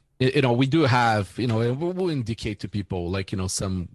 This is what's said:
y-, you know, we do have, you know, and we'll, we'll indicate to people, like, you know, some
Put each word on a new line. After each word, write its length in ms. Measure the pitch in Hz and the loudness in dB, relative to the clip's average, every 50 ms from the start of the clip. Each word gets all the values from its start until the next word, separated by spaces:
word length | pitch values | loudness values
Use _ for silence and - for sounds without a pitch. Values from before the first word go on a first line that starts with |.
| - _ _ - | -12 _ _ 0
y-, 120 | 127 131 - | 0 2 2
you 80 | 143 131 | 2 2
know, 100 | 123 120 | 4 4
we 140 | 120 135 | 4 2
do 160 | 131 135 165 156 | 2 4 4 4
have, 540 | 123 123 123 120 117 110 107 98 - - - | 4 4 4 4 4 2 2 0 -2 -4 -4
you 80 | 117 | -2
know, 140 | 127 110 110 | 0 0 0
and 200 | 117 120 127 139 | 0 0 -2 -2
we'll, 120 | 170 175 185 | -4 -4 -4
we'll 180 | 180 190 175 | -2 -2 -2
indicate 500 | 156 139 120 101 113 - - 117 104 - | -2 -2 -4 -4 -6 -6 -6 -6 -6 -6
to 80 | - 101 | -8 -6
people, 420 | - 104 95 - 98 90 87 85 | -6 -6 -6 -4 -4 -4 -4 -2
like, 220 | 92 98 95 - - | -2 -4 -4 -4 -4
you 60 | 95 | -4
know, 100 | 92 92 | -4 -4
some 400 | - - 107 95 95 92 87 - - | -4 -4 -4 -2 -2 -4 -4 -6 -12